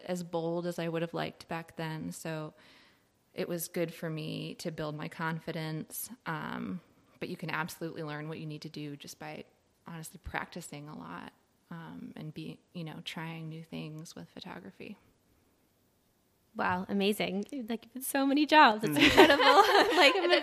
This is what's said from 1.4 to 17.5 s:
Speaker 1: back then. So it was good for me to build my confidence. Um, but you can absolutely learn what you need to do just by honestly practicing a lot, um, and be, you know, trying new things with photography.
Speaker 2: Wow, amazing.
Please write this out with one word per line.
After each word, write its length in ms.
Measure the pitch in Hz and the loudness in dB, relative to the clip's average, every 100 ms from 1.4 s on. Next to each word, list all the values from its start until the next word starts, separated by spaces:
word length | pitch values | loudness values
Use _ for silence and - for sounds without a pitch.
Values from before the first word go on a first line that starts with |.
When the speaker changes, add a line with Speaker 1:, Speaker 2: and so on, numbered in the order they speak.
| - | -10
Speaker 1:
back 260 | 165 165 - | -10 -10 -10
then. 360 | 160 156 160 | -8 -6 -8
So 420 | 175 165 156 156 - - - _ _ _ _ _ | -8 -8 -8 -8 -14 -20 -20 _ _ _ _ _
it 140 | - 175 | -8 -6
was 180 | 170 165 | -6 -6
good 260 | 180 165 | -4 -4
for 160 | 170 165 | -4 -8
me 440 | 156 156 - 156 - | -6 -6 -8 -8 -10
to 140 | 170 | -10
build 240 | 156 151 | -6 -6
my 140 | 151 165 | -6 -8
confidence. 1000 | - 160 160 - 160 160 156 - - - 233 - | -6 -6 -6 -6 -8 -6 -6 -8 -12 -12 -12 -8
Um, 540 | 156 - 64 60 185 - _ _ _ | -8 -6 -8 -8 -10 -12 _ _ _
but 100 | - | -10
you 80 | 180 | -8
can 140 | 160 | -6
absolutely 540 | 151 160 - 165 - | -4 -6 -6 -10 -8
learn 240 | 156 147 151 | -8 -8 -8
what 100 | 160 | -10
you 80 | 156 | -10
need 160 | 151 | -10
to 60 | 156 | -12
do 260 | 151 151 | -10 -10
just 240 | 143 175 - | -12 -14 -14
by 260 | 151 156 - _ _ _ - | -12 -12 -16 _ _ _ -16
honestly 320 | 170 160 175 | -14 -14 -16
practicing 680 | - - - 180 165 147 147 | -10 -8 -6 -10 -12 -14 -14
a 80 | 151 | -14
lot, 360 | 165 175 - - _ _ - | -14 -14 -14 -18 _ _ -16
um, 400 | 165 160 170 - | -14 -14 -14 -16
and 180 | - 156 | -14 -12
be, 260 | 156 156 - _ | -12 -12 -14 _
you 100 | 180 | -12
know, 160 | 160 160 | -12 -12
trying 440 | - - 165 165 160 | -12 -10 -10 -10 -12
new 160 | 160 | -12
things 500 | 165 - 160 156 165 | -12 -10 -10 -12 -14
with 140 | - 170 | -16 -18
photography. 680 | - 190 - 196 - - 202 _ _ _ _ _ _ _ _ _ _ _ _ _ _ _ | -16 -14 -14 -16 -16 -18 -18 _ _ _ _ _ _ _ _ _ _ _ _ _ _ _
Speaker 2:
Wow, 300 | 214 202 180 190 | -4 -2 -2 -2
amazing. 560 | 202 196 214 175 185 208 | 0 2 0 -2 -4 -6